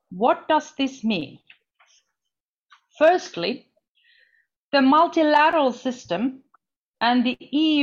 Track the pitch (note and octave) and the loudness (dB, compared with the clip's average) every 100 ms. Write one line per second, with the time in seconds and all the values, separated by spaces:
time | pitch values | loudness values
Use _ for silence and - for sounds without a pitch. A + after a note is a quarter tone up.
0 | _ F3+ B3 E4+ - D4+ D4+ - C4+ - | _ -2 -2 0 0 -2 -2 -6 -6 -6
1 | A3 F#3 C3 B2+ _ _ _ _ _ _ | -4 -4 -6 -16 _ _ _ _ _ _
2 | _ _ _ _ _ _ _ _ _ - | _ _ _ _ _ _ _ _ _ 0
3 | D#4 F4+ - F3 F3 - _ _ _ _ | 2 2 -2 -8 -8 -8 _ _ _ _
4 | _ _ _ _ _ _ _ C#4 C4 D4+ | _ _ _ _ _ _ _ 0 4 4
5 | E4+ E4 D4+ D4 D#4 E4 C4 - - B3 | 2 2 2 4 2 2 0 -2 -8 -8
6 | - F3 C4 - _ _ _ _ _ - | -8 -6 -4 -8 _ _ _ _ _ -4
7 | A#3 B3 B3 B3 - C#4+ D#4 D4 | 0 0 -2 -6 -6 -2 0 0